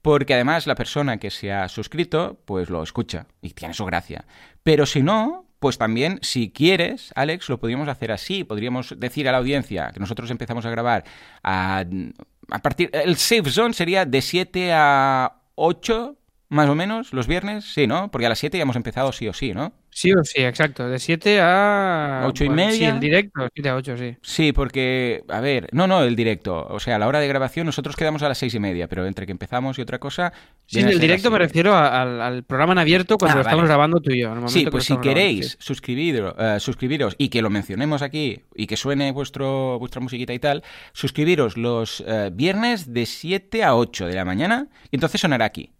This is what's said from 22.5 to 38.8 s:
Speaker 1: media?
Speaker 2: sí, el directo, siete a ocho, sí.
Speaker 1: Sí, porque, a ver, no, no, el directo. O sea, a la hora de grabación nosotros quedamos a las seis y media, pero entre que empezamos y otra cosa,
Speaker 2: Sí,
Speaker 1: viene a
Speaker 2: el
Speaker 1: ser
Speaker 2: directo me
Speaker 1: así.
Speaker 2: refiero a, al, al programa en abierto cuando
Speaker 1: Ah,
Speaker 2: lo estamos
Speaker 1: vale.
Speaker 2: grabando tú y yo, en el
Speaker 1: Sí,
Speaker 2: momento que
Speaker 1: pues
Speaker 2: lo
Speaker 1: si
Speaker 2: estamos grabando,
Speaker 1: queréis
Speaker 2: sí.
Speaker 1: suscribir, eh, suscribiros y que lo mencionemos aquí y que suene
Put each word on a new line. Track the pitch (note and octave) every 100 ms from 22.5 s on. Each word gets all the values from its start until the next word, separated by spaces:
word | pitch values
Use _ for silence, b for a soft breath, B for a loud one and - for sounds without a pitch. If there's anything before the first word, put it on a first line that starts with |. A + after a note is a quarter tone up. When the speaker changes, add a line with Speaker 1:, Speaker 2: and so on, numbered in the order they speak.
| D3
Speaker 1:
media? | G3+ A3
Speaker 2:
sí, |
el | A3+ -
directo, | D3 E3+ G3+ D3+ B2+
siete | - C#3+
a | C3
ocho, | C3 A#2+
sí. | B2 A#2
Speaker 1:
Sí, | - - D#3
porque, | C3+ C3+ C3+ B2+ B2+ B2 A2 -
a | F#2
ver, | C3+ C3 -
no, | C3+ F#3
no, | F#3+
el | B2+ A#2
directo. | A2+ G#2 G#2 F2 -
O | G#2
sea, | B2 A2
a |
la | G#2+
hora | C#3+
de | C#3+
grabación | C3+ C3 E3 E3
nosotros | C#3+ C#3+ C#3
quedamos | D#3 D#3
a | D3
las | B2+
seis | B2+
y | A2
media, | G2+ F2 E2+
pero | F2+ F#2
entre | F#2+ F#2+
que |
empezamos | F2+ G2 B2 C3 B2+
y |
otra | A#2+ B2
cosa, | C#3+ - F3 b b b _
Speaker 2:
Sí, | A2
Speaker 1:
viene | G3+
a |
Speaker 2:
el | F#3
Speaker 1:
ser | D#3+
Speaker 2:
directo | F#3 A3
me | G#3+
Speaker 1:
así. | E3+
Speaker 2:
refiero | D#3+ F3
a, | G3 D3 B2+
al, | B2+ A#2+
al | A#2+ B2
programa | A#2+ C3 D#3+
en | F#3
abierto | D#3 F3+ F3+ F3+
cuando | F3
Speaker 1:
Ah, | C#3+
Speaker 2:
lo |
estamos | A#2+ D#3
Speaker 1:
vale. | E3
Speaker 2:
grabando | D3 D3+ E3+
tú | C#3+
y | B2+
yo, | A#2
en | A2+
el | A#2+
Speaker 1:
Sí, | C3
Speaker 2:
momento |
que | D3+
Speaker 1:
pues |
Speaker 2:
lo | B2+ B2
Speaker 1:
si |
Speaker 2:
estamos | C3+
grabando, | C3+ C#3
Speaker 1:
queréis | G3 A2 B1+
Speaker 2:
sí. | -
Speaker 1:
suscribir, | - C3+ - B2 E3+ C3 F#2+ -
eh, | A2 G#2
suscribiros | A#2 A#2 B2+ D3 A#2+ -
y | C3+
que | A#2
lo | A2
mencionemos | G#2 F#2+ G2 D3 D3
aquí | C#3 D3+ D3 - _
y | - G#2
que |
suene | G#2+